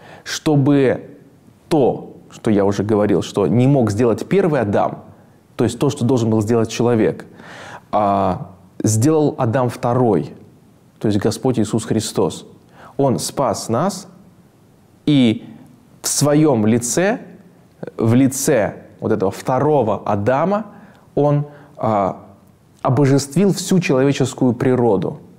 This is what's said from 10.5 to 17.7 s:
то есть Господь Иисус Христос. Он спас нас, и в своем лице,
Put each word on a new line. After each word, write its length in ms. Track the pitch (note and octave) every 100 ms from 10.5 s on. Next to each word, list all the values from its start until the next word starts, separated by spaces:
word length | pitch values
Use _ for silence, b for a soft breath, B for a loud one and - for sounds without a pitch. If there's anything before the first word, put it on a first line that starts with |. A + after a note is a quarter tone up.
| - _ _ _ _
то 80 | A2+
есть 100 | G2+
Господь 400 | A2+ - C3 A#2
Иисус 260 | G#2 A2+
Христос. 640 | - A2 - - E2+ - - - B B B -
Он 220 | C#3 F2
спас 500 | - - B2 F#2+ -
нас, 380 | A2+ F#3 - - - - - _ _ _ _ _ _ -
и 380 | C#3+ A#2+ G#2 - - - - _ -
в 60 | -
своем 580 | - C#3+ D3+ D#3 A#2 G#2+
лице, 520 | A#2+ A#2+ E3+ G3 C4 - - - - _